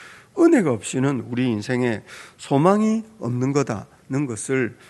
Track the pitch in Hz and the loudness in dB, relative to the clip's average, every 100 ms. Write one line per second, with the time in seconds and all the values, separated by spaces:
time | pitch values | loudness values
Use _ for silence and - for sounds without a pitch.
0 | - - - - 330 302 160 110 - 135 | -20 -20 -10 2 4 6 2 0 -2 -2
1 | 135 131 110 120 127 107 104 123 123 104 | 0 -2 -4 -2 0 0 -2 0 0 -2
2 | - - - - - 139 170 208 220 220 | -8 -20 -20 -14 -2 2 4 4 2 0
3 | 220 - 120 123 131 143 135 104 - _ | -4 -10 -6 -2 0 0 0 -4 -10 _
4 | - 135 143 110 - 135 120 - | -6 -4 -4 -6 -4 -2 -2 -6